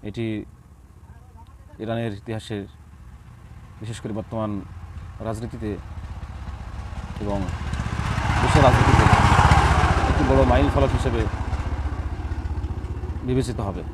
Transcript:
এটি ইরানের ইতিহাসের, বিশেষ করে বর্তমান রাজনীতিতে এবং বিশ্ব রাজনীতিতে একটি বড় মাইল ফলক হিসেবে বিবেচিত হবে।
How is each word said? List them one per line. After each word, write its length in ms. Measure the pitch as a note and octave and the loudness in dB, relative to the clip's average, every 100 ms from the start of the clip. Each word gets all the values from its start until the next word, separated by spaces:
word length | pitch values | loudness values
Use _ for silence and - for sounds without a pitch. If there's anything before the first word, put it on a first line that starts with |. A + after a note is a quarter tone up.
| G#2+ | -10
এটি 160 | G2+ A2+ G#2+ G2+ - - - - - - - - - - - - - | -6 -4 -4 -8 -16 -20 -20 -20 -20 -20 -20 -20 -20 -20 -20 -20 -14
ইরানের 280 | G#2+ A2+ A#2 G2+ | -6 -4 -4 -8
ইতিহাসের, 420 | - A2 - G#2+ G2 - - - - - - - - - - - | -8 -10 -8 -8 -8 -16 -20 -20 -20 -20 -20 -20 -20 -20 -20 -16
বিশেষ 160 | A2 A2+ | -12 -10
করে 120 | A2+ G#2+ | -8 -8
বর্তমান 320 | G2+ A2+ G#2+ G2+ F#2 - - - - - A2 | -6 -4 -4 -4 -8 -14 -14 -14 -14 -10 -8
রাজনীতিতে 420 | A2 A#2 A#2+ A2 G2 - - - - - - - - - - - - - - | -6 -8 -8 -8 -8 -10 -14 -12 -12 -12 -12 -12 -12 -12 -12 -12 -10 -10 -8
এবং 140 | G2+ G2+ F#2+ - - - - - - - - - | -4 -2 -4 -6 -6 -6 -6 -4 -4 -2 -2 0
বিশ্ব 160 | - - C3 | 4 6 8
রাজনীতিতে 400 | - - - - - - - - - - - - - - | 8 6 6 6 6 6 6 6 6 6 4 4 2 2
একটি 140 | - C3 | 2 4
বড় 120 | C3+ C3 | 4 6
মাইল 160 | B2 C#3+ | 6 4
ফলক 180 | - C3+ B2+ | 4 2 2
হিসেবে 240 | C3+ A#2 G#2+ - - - - - - - - - - - - - - - - - - - B2 | 0 0 -2 -2 -4 -4 -4 -4 -4 -4 -6 -6 -6 -6 -6 -6 -6 -8 -8 -8 -8 -8 -2
বিবেচিত 320 | B2+ A#2+ A#2 G#2 | -2 -2 -4 -4
হবে। 160 | F2 - | -6 -8